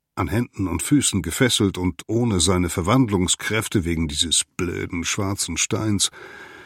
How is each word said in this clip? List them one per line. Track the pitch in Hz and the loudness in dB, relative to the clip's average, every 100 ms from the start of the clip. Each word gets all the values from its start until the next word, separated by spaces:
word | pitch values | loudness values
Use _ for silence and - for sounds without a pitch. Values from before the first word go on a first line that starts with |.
| _ - | _ -6
an | 98 | -2
Händen | 104 120 - 95 | -2 -4 -4 -2
und | 85 | -2
Füßen | - 147 - 101 | 2 2 2 0
gefesselt | 80 - 123 - 101 90 | -2 2 2 4 2 2
und | 90 - - | -2 -2 -2
ohne | 110 120 95 | 0 2 2
seine | 87 90 87 | 4 2 2
Verwandlungskräfte | - 87 123 123 101 90 - - 107 113 113 | 0 2 4 4 2 0 0 -2 -2 0 0
wegen | 82 82 80 | 0 0 -2
dieses | 73 80 - - | -2 0 0 -2
blöden | - 87 95 98 87 | -4 -6 -4 -4 -4
schwarzen | 80 - 98 101 - 82 | -4 -2 -2 -2 -4 -4
Steins, | - 104 110 101 - - - - - - | -2 0 0 0 0 -4 -18 -18 -18 -20